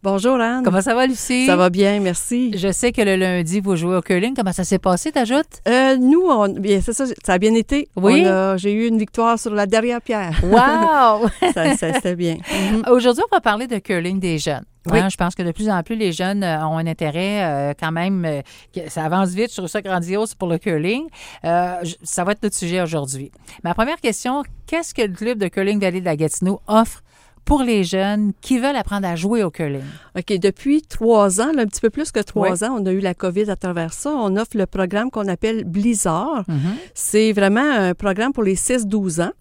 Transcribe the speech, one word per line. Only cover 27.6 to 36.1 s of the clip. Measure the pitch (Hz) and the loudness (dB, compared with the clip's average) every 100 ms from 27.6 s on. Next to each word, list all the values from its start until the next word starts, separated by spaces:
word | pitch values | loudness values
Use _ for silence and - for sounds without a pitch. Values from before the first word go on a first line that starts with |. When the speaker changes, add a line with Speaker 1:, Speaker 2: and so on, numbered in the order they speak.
Speaker 2:
les | 247 214 | 2 0
jeunes | 175 190 196 208 208 - | 0 0 0 0 -2 -4
qui | - 262 | -2 0
veulent | 262 277 | 0 -2
apprendre | 196 202 196 | -4 -4 -4
à | 170 | -4
jouer | 190 233 | -2 0
au | 190 | -2
curling ? | - 156 139 135 147 - - | -2 -6 -6 -10 -18 -14 -12
Speaker 1:
OK, | 175 196 | -4 0
depuis | 190 196 277 302 | 0 -2 0 0
trois | - - 226 220 202 185 | -2 -2 4 4 4 2
ans, | 254 | 0
là, | 311 | 2
un | 220 | 0
petit | - | 0
peu | 226 | -2
plus | - - | -2 -4
que | 233 | -4
trois | 202 - 196 | -4 0 0
Speaker 2:
Oui. | 180 214 | 0 -2
Speaker 1:
ans, | 254 | -2
on | 190 | -2
a | |
eu | 190 | 0
la | 196 | -2
covid | 175 185 180 214 | -2 -4 -2 -2
à | 185 | -2
travers | 185 175 165 | -4 -4 -6
ça. | - 285 | -6 -6
On | 294 214 190 | -2 -2 -2
offre | 226 220 | -2 -2
le | 185 | -4
programme | - 185 202 247 | -2 -2 -2 -4
qu'on | 233 202 | -4 -4
appelle | 175 220 226 | -2 -2 -2
Blizzard. | 180 175 214 220 185 | -4 -2 0 0 0